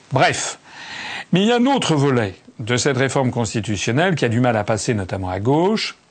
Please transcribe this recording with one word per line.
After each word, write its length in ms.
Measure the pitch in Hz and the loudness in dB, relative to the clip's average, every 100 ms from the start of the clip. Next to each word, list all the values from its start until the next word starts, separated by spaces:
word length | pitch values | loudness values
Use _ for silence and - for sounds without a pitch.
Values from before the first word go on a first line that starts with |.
| - | -4
Bref. 460 | 135 165 - - - - - - - - - - | 2 2 2 -6 -10 -18 -18 -16 -12 -12 -10 -2
Mais 100 | 170 | 2
il 60 | 208 | 4
y 40 | |
a 40 | 240 | 4
un 100 | 254 | 2
autre 280 | 269 - | 2 2
volet 420 | 156 139 127 104 92 - - | 2 2 2 -2 -6 -20 -10
de 200 | 107 123 | -2 0
cette 180 | 143 127 | 0 2
réforme 360 | 135 139 127 | 0 2 0
constitutionnelle 840 | 120 113 117 101 104 - 120 180 | -2 -2 -4 -4 -4 0 2 2
qui 100 | 156 | 2
a 60 | 123 | 0
du 100 | 110 | 2
mal 160 | 123 113 | 2 2
à 80 | |
passer, 300 | 101 110 - | 0 -2 0
notamment 340 | 110 92 98 92 | -2 -2 -6 -4
à 120 | 92 | -4
gauche 580 | 107 147 180 220 - - _ | 0 2 2 0 -4 -12 _